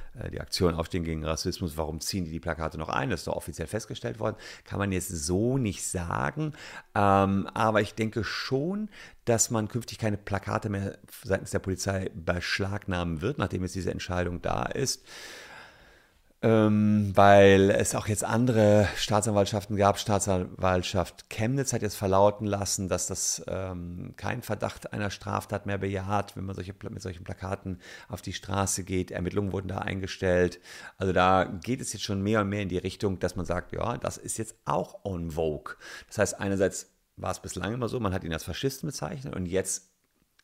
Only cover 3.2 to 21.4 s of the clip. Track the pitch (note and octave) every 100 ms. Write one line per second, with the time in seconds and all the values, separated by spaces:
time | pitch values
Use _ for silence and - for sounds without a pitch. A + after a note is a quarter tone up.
3.2 | - D#2+ - D#2+ D#2+ G#2+ - C3 A#2 A2+
4.2 | A2 G2+ - - - G2 G2+ F#2 - F2
5.2 | D2 F#2 A#2+ C3+ A2 - - F#2 E2+ A#1
6.2 | C2+ D3+ D#3 - - - - G#2+ G2+ G2
7.2 | G2 G2 - - A2 G#2+ G#2 - A2 A2
8.2 | G2 - - C3 E3 G3+ G#3+ - - -
9.2 | - A2+ - A#2 G#2+ A#2+ - - A2 G2+
10.2 | - G2+ G#2 G#2+ G#2+ G2 G2 - - -
11.2 | G2 F#2+ - F#2+ F#2+ F#2 G2 F#2+ F#2+ -
12.2 | E2 F2 - - F#2+ G2+ - F2+ F2 D#2+
13.2 | G2 D#3 G2 F#2+ F#2 G2 F2+ - - F2+
14.2 | F2+ F2 E2+ E2+ B1 - C3 - - -
15.2 | - - - - - - - - _ _
16.2 | _ _ A2+ A2 G#2+ G#2+ G#2+ G#2+ G2+ F#2+
17.2 | G2+ G2+ G2 G2 G2 A2+ G#2+ A#2 G#2 G#2
18.2 | - A2+ B2 A2 G#2 G#2 F#2+ - - G#2
19.2 | A2+ G2+ G2 G#2+ F#2 G2+ G2+ G2+ - G2
20.2 | G2+ F#2 F#2 - F#2 F#2 - F#2 E2+ -
21.2 | - -